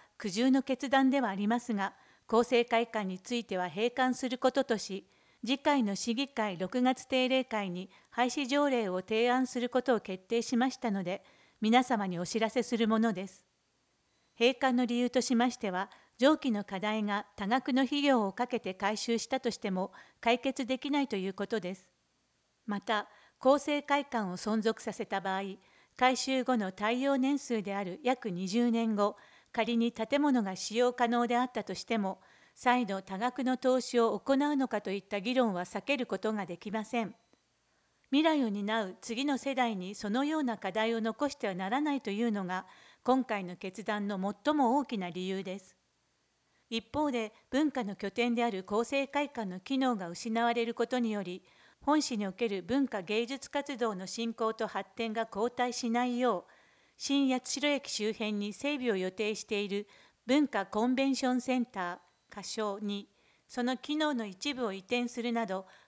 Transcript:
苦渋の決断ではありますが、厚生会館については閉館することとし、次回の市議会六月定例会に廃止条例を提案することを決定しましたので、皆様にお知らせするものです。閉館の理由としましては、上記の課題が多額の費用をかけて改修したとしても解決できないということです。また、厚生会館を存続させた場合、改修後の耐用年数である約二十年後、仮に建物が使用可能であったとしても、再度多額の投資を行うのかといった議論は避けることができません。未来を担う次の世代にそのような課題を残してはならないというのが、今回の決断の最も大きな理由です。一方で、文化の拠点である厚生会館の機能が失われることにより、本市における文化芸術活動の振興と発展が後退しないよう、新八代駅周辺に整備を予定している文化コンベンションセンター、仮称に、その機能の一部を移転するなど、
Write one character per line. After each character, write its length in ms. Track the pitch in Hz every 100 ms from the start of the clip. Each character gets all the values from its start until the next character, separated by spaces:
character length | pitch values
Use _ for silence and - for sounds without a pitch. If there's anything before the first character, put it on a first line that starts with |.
| - -
苦 120 | 208
渋 200 | 185 262
の 140 | 269
決 260 | - 254 269
断 220 | 269 262
で 100 | 277
は 80 | 226
あ 60 | 196
り 120 | 208
ま 120 | 233
す 160 | - 202
が、 180 | 196 - _ _ -
厚 160 | 226
生 220 | 233 240 233
会 220 | 226 233
館 180 | 214 190
に 140 | 185
つ 160 | - 240
い 100 | -
て 120 | 185
は 120 | 180
閉 220 | 170 240
館 240 | 247 254 247
す 120 | 254
る 120 | 247
こ 120 | 262
と 120 | 269
と 160 | 262 220
し、 260 | - 196 - _ _ _ 220
次 140 | 269
回 240 | 311 277
の 120 | 208 196
市 200 | 240 226
議 120 | 277
会 300 | - 214 175
六 240 | 185 254
月 260 | 254 254 -
定 220 | 262 254
例 140 | 262
会 260 | 254 214 196
に 220 | 175 190 - _
廃 220 | - 247
止 160 | 302 247
条 200 | 285 285
例 220 | 240 202
を 120 | 180
提 280 | 185 220 240
案 160 | 254 254
す 160 | 247
る 80 | 240
こ 140 | 254
と 120 | 269 220
を 40 |
決 240 | - 185
定 180 | - 233
し 160 | - 233
ま 140 | 262
し 60 | -
た 120 | 233
の 140 | 196
で、 200 | 175 196 - _ _ -
皆 240 | 214 247
様 240 | 254 220 190
に 100 | 175
お 80 | 180
知 140 | 220
ら 100 | 220
せ 140 | 254
す 120 | 233 226
る 120 | 220
も 100 | 220
の 160 | 226
で 140 | 180 196
す。 180 | - _ _ _ _ _ _ _ _ _ -
閉 160 | 240 254
館 180 | 262
の 140 | 247 240
理 100 | 240
由 140 | 247
と 100 | 254
し 140 | - 233
ま 160 | 247
し 60 | -
て 120 | 202
は、 220 | 180 202 - _ -
上 200 | 269 311
記 140 | 269
の 120 | 208
課 160 | - 190
題 240 | 214 220
が 240 | 208 202 - -
多 100 | 202
額 280 | 262 285
の 100 | 254
費 220 | 262 285 285
用 220 | 247 196
を 60 |
か 140 | 208 240
け 120 | 226
て 140 | 190
改 240 | 185 202 214
修 220 | - 233
し 80 | -
た 120 | 262
と 120 | 240
し 60 | -
て 120 | 202
も 220 | 185 196 - - _
解 200 | 233 247
決 260 | 269 254 233
で 140 | 262
き 100 | 285
な 120 | 294
い 60 | 269
と 80 | 196
い 120 | 190
う 60 | 185
こ 100 | 196
と 140 | 220
で 160 | 175 196
す。 160 | - _ _ _ _ _ _ _ -
ま 160 | 202
た、 260 | - 214 - - _ _
厚 140 | 262 277
生 240 | 302 294
会 240 | 285 285 277
館 240 | 233 190
を 80 | 180
存 240 | 208 220
続 220 | 220 214
さ 100 | 226
せ 140 | - -
た 120 | 196
場 200 | 190 190
合、 20 | 196 196 _ _ _ -
改 180 | 254 247
修 280 | 262 262
後 140 | 247 247
の 140 | 190
耐 300 | 185 208 247
用 160 | 277 277
年 220 | 269 285
数 240 | - 220
で 120 | 190 196
あ 80 |
る 160 | 185 -
約 260 | 247 254 220
二 180 | 175 190
十 220 | 226 240
年 260 | 226 226 208
後、 220 | 208 - - - _
仮 260 | - 220 233
に 140 | 233
建 300 | 226 220 285
物 220 | 294 247
が 120 | 196 185
使 220 | - 220
用 160 | 247
可 140 | 247 233
能 180 | 240 240
で 140 | 240
あ 60 | 254
っ 60 |
た 120 | 226
と 100 | -
し 100 | 185
て 140 | - 226
も、 240 | 190 - - - _
再 320 | - 247 247 208
度 160 | 196
多 160 | 190 190
額 260 | 247 247
の 140 | 254 254
投 240 | 262 254
資 180 | - 240
を 200 | 226 208
行 140 | -
う 220 | 269 294 285
の 120 | 254
か 140 | 208
と 100 | 202
い 80 | 196
っ 20 |
た 200 | - 202
議 120 | 202
論 220 | 262 233 180
は 100 | 180
避 160 | 202
け 160 | - 277
る 80 | 240
こ 140 | 190
と 140 | 220
が 120 | 214 180
で 120 | 175
き 120 | 208
ま 160 | 220 208
せ 180 | 240
ん。 120 | 226 - _ _ _ _ _ _ _ _ -
未 100 | 277
来 240 | 320 302 233
を 40 |
担 340 | 202 202 226
う 120 | 190 202
次 240 | - 226 294
の 140 | 254
世 160 | 277 254
代 200 | 240 196
に 200 | 180 208
そ 160 | 208
の 120 | 240
よ 160 | 285 311
う 40 |
な 160 | 262 214
課 120 | 190
題 220 | 202 226
を 80 | 226
残 260 | 226 214 285
し 60 | -
て 120 | 214
は 80 | 185
な 120 | 190
ら 140 | 254
な 120 | 294
い 80 | 277
と 100 | 208
い 100 | 202
う 100 | 240
の 140 | 202 180
が、 220 | 185 - - - _
今 200 | - 262
回 200 | 240 208
の 120 | 180 180
決 280 | 190 226
断 240 | 202 208 202
の 120 | 196 196 - -
最 80 |
も 240 | 302 240 277
大 80 | 254
き 140 | 220
な 100 | 175
理 180 | 175 185
由 160 | 190
で 140 | 185 190
す。 180 | - _ _ _ _ _ _ _ _ _ -
一 200 | 226 -
方 160 | 285 294
で、 240 | 240 220 - -
文 220 | 262 311
化 120 | 262
の 120 | 208 190
拠 160 | 202
点 240 | 240 240 233
で 100 | 233
あ 60 |
る 120 | 190 185
厚 160 | 208
生 240 | 233 277 269
会 220 | 285 285
館 180 | 247 196
の 120 | 185
機 200 | - 269
能 160 | 262 214
が 140 | 170
失 360 | 175 226 226 233
わ 80 |
れ 100 | 233
る 120 | 233 233
こ 100 | 233
と 140 | 247
に 120 | 226
よ 120 | 208
り、 200 | 180 185 - _ _ _
本 200 | - 302
市 140 | - 226
に 120 | 196
お 40 |
け 160 | - 233
る 140 | 196
文 260 | 175 269 262
化 140 | 208
芸 240 | 175 214 240
術 240 | 269 -
活 260 | 285 277 247
動 200 | 233 185
の 100 | 190
振 280 | - 233
興 200 | 226 220
と 140 | 220 214
発 240 | 196 - -
展 180 | 226
が 120 | 220 220
後 220 | 202 240
退 240 | 247 247
し 180 | 233 240
な 160 | 233 247
い 140 | 240
よ 260 | 247 180 -
う、 40 | - _ _ _ -
新 320 | - 277 269
八 300 | 254 - 285
代 140 | 294
駅 160 | 277 -
周 240 | - 214
辺 200 | 214 214
に 200 | 208 208
整 220 | - 285 294
備 160 | 247
を 40 | 190
予 140 | 185
定 240 | 185 214
し 100 | 208
て 180 | - 208
い 60 | 208
る 200 | 202 202 - - _ -
文 200 | 285 285
化 200 | 208 190
コ 180 | 214 247
ン 80 |
ベ 120 | 262 269
ン 100 | 262
シ 100 | 254
ョ 60 |
ン 100 | 254
セ 160 | 262 254
ン 80 | 233
タ 280 | 196 175
ー、 40 | 180 _ _ _
仮 160 | 208 180
称 340 | 220 214 196
に、 300 | 202 202 - _ _ _ -
そ 160 | -
の 140 | 240 247
機 200 | - 302
能 160 | 302
の 140 | 254 208
一 260 | 185 294
部 120 | 254 226
を 80 |
移 60 | 196
転 280 | 185 240 247
す 140 | 240
る 100 | 233
な 140 | 233 180
ど、 180 | 190 190 -